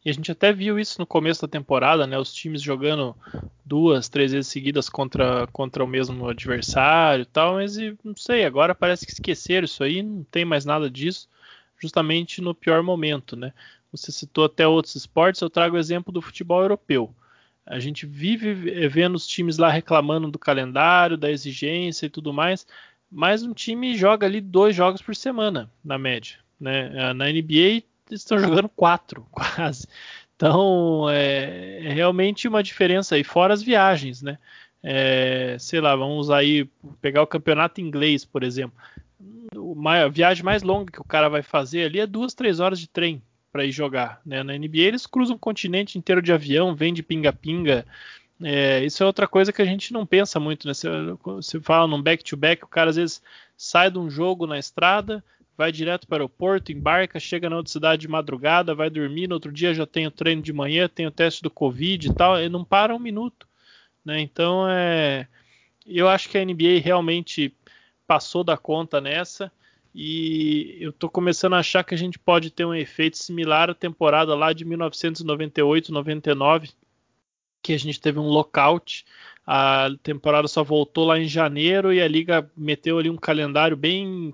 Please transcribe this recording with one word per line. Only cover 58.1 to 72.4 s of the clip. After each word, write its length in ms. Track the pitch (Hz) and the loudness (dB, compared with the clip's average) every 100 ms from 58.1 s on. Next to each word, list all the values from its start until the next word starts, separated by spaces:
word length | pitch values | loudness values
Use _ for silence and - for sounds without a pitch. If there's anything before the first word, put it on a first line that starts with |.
| 156 147 135 143 170 175 | -6 -4 -4 2 2 2
vai 160 | 151 156 | -2 -4
dormir, 380 | 156 143 151 180 | -2 -6 -4 -6
no 80 | 170 | -6
outro 160 | 151 | -8
dia 220 | 147 175 | -4 -2
já 120 | 160 151 | 0 -4
tem 220 | - 156 | -4 -6
o 40 | |
treino 300 | - 160 160 | -2 -2 -2
de 120 | 156 | -4
manhã, 340 | 147 139 156 175 | -6 -2 0 0
tem 180 | - 160 | -2 -8
o 60 | |
teste 320 | 151 165 - | 0 0 0
do 80 | 165 | -8
covid 560 | - 143 123 165 190 156 | -2 -2 -2 -4 -4 -2
e 60 | |
tal, 280 | - 175 185 | 2 4 4
e 60 | 170 | 0
não 160 | 175 | -4
para 320 | 175 196 214 233 | 0 2 2 0
um 40 | |
minuto, 460 | 240 208 240 _ _ _ _ _ _ _ - | -6 -6 -8 _ _ _ _ _ _ _ -8
né? 160 | 151 | -4
Então, 440 | 151 - 170 185 190 | -4 0 0 2 2
é, 580 | 185 175 165 151 135 127 _ _ _ _ _ - | 2 0 2 0 0 -8 _ _ _ _ _ -8
eu 220 | 175 180 | 2 4
acho 220 | 190 - | 4 2
que 80 | 202 | -2
a 40 | |
N 120 | 190 | -2
B 240 | 175 165 180 | 0 4 4
A 20 | |
realmente 720 | 151 180 165 170 175 - 143 _ _ _ _ _ _ | 4 0 0 -4 -6 -6 -6 _ _ _ _ _ _
passou 380 | 156 - 175 175 | 0 0 -4 -2
da 100 | 156 | -2
conta 460 | - 156 165 147 | -2 -6 -2 -4
nessa, 500 | 139 156 180 - 190 _ _ _ _ | -2 -6 -6 -10 -14 _ _ _ _
e 840 | - 151 160 160 156 156 151 151 175 | -16 -10 -6 -4 -2 0 -2 -4 -12
eu 140 | 165 | -14
tô 160 | - 165 | -8 -6
começando 420 | 180 180 165 185 | -2 0 0 2
a 80 | 180 | 2
achar 240 | 160 185 | 2 0
que 100 | 180 | 0
a 40 | 170 | -4
gente 200 | 180 175 | -6 -6
pode 320 | - 170 | 2 2